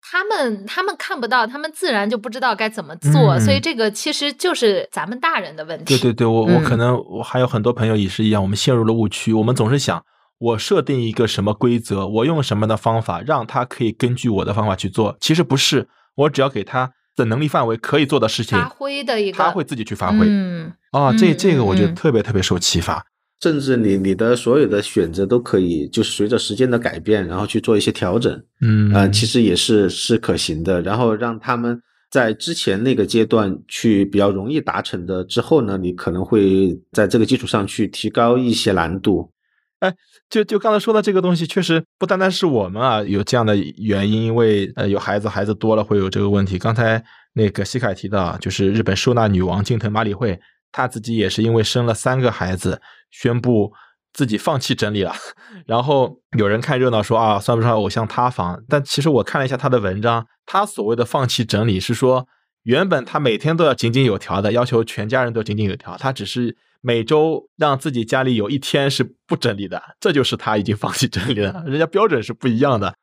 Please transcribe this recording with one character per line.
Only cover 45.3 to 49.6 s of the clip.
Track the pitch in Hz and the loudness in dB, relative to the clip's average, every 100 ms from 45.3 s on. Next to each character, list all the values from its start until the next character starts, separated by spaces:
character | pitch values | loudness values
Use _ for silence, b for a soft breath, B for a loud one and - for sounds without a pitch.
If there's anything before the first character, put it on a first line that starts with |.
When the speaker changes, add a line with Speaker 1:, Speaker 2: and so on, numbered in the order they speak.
| 101 | -4
Speaker 2:
子 | 101 | -2
多 | 104 110 | -2 2
了 | 110 | 2
会 | 104 104 | 2 0
有 | 95 | 0
这 | 101 | 0
个 | 101 | 0
问 | 101 95 | 2 0
题。 | 95 | -2
刚 | 113 | -2
才 | 113 113 113 113 b b | 0 2 0 -4 b b
那 | - 107 | 0 0
个 | 95 | 0
西 | 98 127 | -6 -2
卡 | 113 | -4
也 | 92 | -4
提 | 101 | -4
到 | 98 | -2
啊， | 87 87 | -2 -4
就 | 98 | -6
是 | 95 98 | 0 0
日 | 107 | 2
本 | 107 | 0
收 | 120 - | 0 2
纳 | 120 110 | 2 2
女 | 95 | 2
王 | 90 90 | 2 0